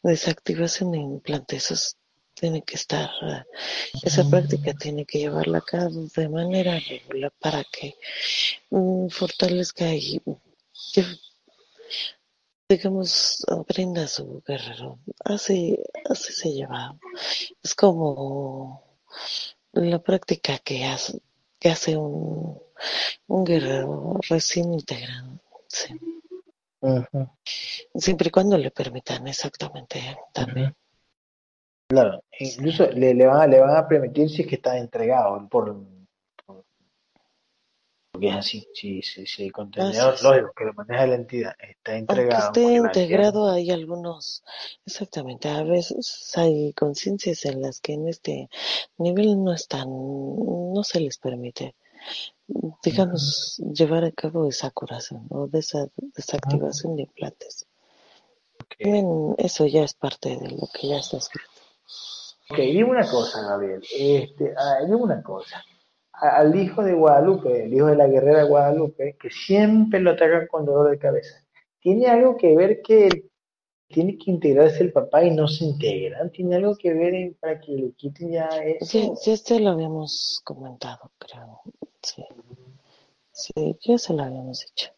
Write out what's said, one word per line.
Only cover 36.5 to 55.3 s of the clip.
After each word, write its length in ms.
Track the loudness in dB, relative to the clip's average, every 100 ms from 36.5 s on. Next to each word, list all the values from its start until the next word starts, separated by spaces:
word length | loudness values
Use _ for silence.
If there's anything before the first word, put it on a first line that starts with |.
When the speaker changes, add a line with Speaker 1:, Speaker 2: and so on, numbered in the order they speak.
| -20 _ _ _ _ _ _ _ _ _ _ _ _ _ _ _
Speaker 2:
porque 160 | -4 -2
es 60 |
así, 320 | -2 -6 -8 -14
si, 280 | -14 -10 -8
si, 240 | -10 -12
si 200 | -14 -10
el 60 | -10
contenedor, 600 | -10 -12 -4 -2 4 2
Speaker 1:
Así 40 | 6
es. 60 |
Speaker 2:
lógico, 280 | 6 6 4
que 100 | -6
lo 80 | -8
maneja 340 | -8 -6 0 2
la 80 |
entidad, 380 | 0 -4 -6 -6 -10
está 340 | -20 _ -8
Speaker 1:
Aunque 200 | -6 -2
Speaker 2:
entregado, 320 | 0 2 2 2
Speaker 1:
esté 140 | 2
Speaker 2:
porque 120 | 4
la 40 | 4 4
entidad 160 | 2
Speaker 1:
integrado, 460 | 2 4 4 4 2
hay 220 | 2 0
algunos, 720 | -4 -4 -10 -10 -12 -14 -16 -16 -16 -16 -16
exactamente, 600 | -16 -12 -10 -10 -10 -8 -6
a 140 | -4
veces 680 | 0 0 0 -8 -10 -12 -6
hay 380 | 2 2 2 -2
conciencias 720 | -2 -2 -2 -6 -4 -4 -4
en 160 | -6 -4
las 180 | -6 -8
que 140 | -8
en 140 | -4 -6
este 400 | -6 -8 -8 -10 -10 -8 -8 -8 -4
nivel 440 | -2 2 4 4
no 100 | 0
están, 340 | -2 -6 -8 -6
no 960 | -8 -8 -8 -6 -4 -4 -4 -2 -4
se 160 | -2 -2
les 180 | -2 -4
permite, 560 | -8 -8 -12 -12 -14 _ _ _ -16 -14 -14 _ -10 -8 -8 -2
digamos, 760 | 0 2 0 0 -2 -4 -8 -8
Speaker 2:
Ujú. 140 | -8
Speaker 1:
llevar 300 | 0 2 2
a 60 | -2
cabo 360 | -4 -6 -2 -2
esa 240 | -2 -8
curación 540 | -8 -10 -12 -12 -14
o 180 | -10